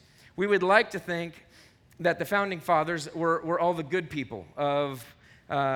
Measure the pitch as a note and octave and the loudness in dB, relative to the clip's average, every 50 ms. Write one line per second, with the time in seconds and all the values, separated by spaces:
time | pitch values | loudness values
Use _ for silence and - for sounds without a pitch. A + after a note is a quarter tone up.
0 | _ _ _ _ - - _ - F3 G#3 G3+ F#3+ F3 F3+ G3 G#3+ A#3 A3+ - F#3+ | _ _ _ _ -20 -20 _ -4 0 2 2 2 4 6 6 6 6 4 -4 -10
1 | - - F3 E3+ E3+ E3+ E3 - - - - - - - _ _ _ _ _ _ | -6 -4 -4 -4 -4 -6 -10 -16 -20 -20 -20 -20 -20 -20 _ _ _ _ _ _
2 | E3 F3 E3 - E3 - G#3 G3+ G3+ G3+ F#3+ E3+ D3+ - F3 D#3 D#3 D#3+ F3 E3 | 0 0 2 2 -2 0 0 0 0 0 -4 -6 0 2 2 2 4 2 -2 -6
3 | C#3+ E3 - E3+ E3 E3 E3 D#3+ - D#3+ E3+ F3 E3+ F3 F3+ E3 D#3+ C3+ D3+ F#3 | -6 -8 -6 -2 0 2 0 0 0 -2 0 2 2 0 0 0 -4 -4 -2 -4
4 | F3 D3 D3 D3+ C3 - A#2 G#2 E2+ - - - D3 C#3+ C#3+ C#3+ C#3+ C#3 C3+ B2+ | -4 -4 -6 -8 -8 -6 -8 -12 -12 -14 -6 -4 -2 0 0 0 0 -2 -4 -10
5 | A2+ - - _ _ - - - _ _ - C#3+ C#3 C3+ C3+ | -14 -18 -20 _ _ -20 -20 -20 _ _ -2 -2 0 0 0